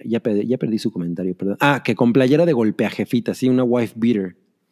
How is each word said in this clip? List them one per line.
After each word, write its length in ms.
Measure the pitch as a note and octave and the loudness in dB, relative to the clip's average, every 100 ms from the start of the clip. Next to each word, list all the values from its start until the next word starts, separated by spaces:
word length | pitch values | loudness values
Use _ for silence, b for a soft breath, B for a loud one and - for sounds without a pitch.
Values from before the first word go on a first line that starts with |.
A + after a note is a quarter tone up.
ya 160 | - A2 | -4 -2
pe-, 260 | A#2+ G#2 A2+ | 0 0 0
ya 100 | B2 | -2
perdí 220 | A#2+ A2 | 0 -2
su 140 | A2+ | -2
comentario, 440 | F#2 F2 F2 F#2 F2+ | -4 -6 -4 -6 -4
perdón. 200 | F#2+ G2+ | -4 0
Ah, 240 | C#3+ C#3 | 0 0
que 120 | - A2 | -2 0
con 160 | A#2+ | 2
playera 340 | A#2+ B2+ D3+ E3+ | 4 4 4 2
de 60 | |
golpea 380 | C3 A2 F#2+ G#2+ | 2 0 0 -2
jefita, 440 | - G#2 B2 A2 | -2 -2 -2 -2
sí, 140 | G2+ B2+ | -2 0
una 160 | B2+ | 2
wife 300 | B2 A#2+ A2+ A2+ | 2 0 -2 -2
beater. 400 | A#2 A2 F#2+ - _ _ _ | 0 0 -2 -8 _ _ _